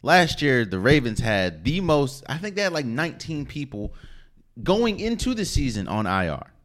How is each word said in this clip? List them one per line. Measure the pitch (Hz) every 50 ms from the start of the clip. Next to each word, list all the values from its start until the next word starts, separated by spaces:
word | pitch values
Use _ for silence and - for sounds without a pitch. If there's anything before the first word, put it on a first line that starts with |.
| -
last | 127 165 180 175 160 - -
year | 147 143 131 123 117
the | 95 92
Ravens | 92 95 123 147 151 120 117 110 -
had | 117 117 107 98 92 90 82 78 82
the | 123 156 185
most, | 190 170 156 147 143 131 - - -
I | - 139
think | 165 190 208 196
they | 202 208
had, | 190 170
like, | 156 147
nineteen | 120 113 131 160 165 - - - - 160 147 143
people | 135 - 147 143 131 - 104 104 107 - - - - - - - - _ - - _ _ 120
going | 107 - 185 214 240 226 202 175
into | 196 226 233 - - 247 254
the | 220 196
season | - - - 143 131 110 104 95
on | - 92 107 107
I | 92 95 95 92
R. | 82 73 65 - - _ _ _